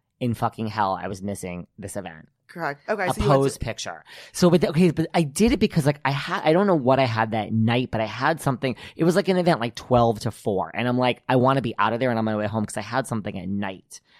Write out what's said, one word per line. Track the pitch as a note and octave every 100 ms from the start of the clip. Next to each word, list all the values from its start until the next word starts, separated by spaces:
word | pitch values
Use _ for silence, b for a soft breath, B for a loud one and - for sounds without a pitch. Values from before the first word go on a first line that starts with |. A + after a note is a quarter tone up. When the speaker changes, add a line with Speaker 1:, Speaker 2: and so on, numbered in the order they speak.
| _ _
Speaker 1:
in | B2+
fucking | A2 A2+ - A2+
hell | G#2 G2 F#2
I | F2+
was | F#2+
missing | G2 G2 F#2 F2 - -
this | F#2+ G#2
event. | F2+ D#2+ - _ _
Speaker 2:
Correct. | F3+ D#3+ C#3+ -
Okay, | G#3 F#3
Speaker 1:
A |
Speaker 2:
so | -
you | C#3
went | C#3
Speaker 1:
posed | C3+ -
Speaker 2:
to |
Speaker 1:
picture. | - G#2+ - E2 - B B
So, | - F3+
but, | F3+
okay, | - C#3 F3+
but | D3+ D#3+
I | F3+
did | D3+ B2+ A3
it | -
because, | G#3+ - C#3
like, | C#3+
I | C3+
had, | C#3 C#3 F#3
I | D#3
don't | E3 G3+
know | E3+
what | B2 C3
I | C3
had | A2+ A2+
that | A2 F#2+
night, | A2 A2 A#2 B2+
but | A2+
I |
had | A2 A2 C#3 D#3+
something. | D3 B2+ C3+ A2+ B
It | -
was, | D#3+ E3
like, | F#3+
an | F#3
event, | F3+ C#3+
like, | A#2
twelve | - - B2 A#2 G#2
to | A2+
four. | - - F#2+ E2
And | E2+ B2
I'm | B2
like, | B2+ A#2+ -
"I | C3
wanna | B2+ C3+
be | A#2 -
out | G#2
of | A#2
there | B2+
and | A2+
on |
my | A2 G#2+
way | G#2
home," | A2
'cause | G#2 -
I |
had | G2+ B2 C3
something | A2+ G2 G2
at | F2+
night. | G2+ G2+ F#2 _ - b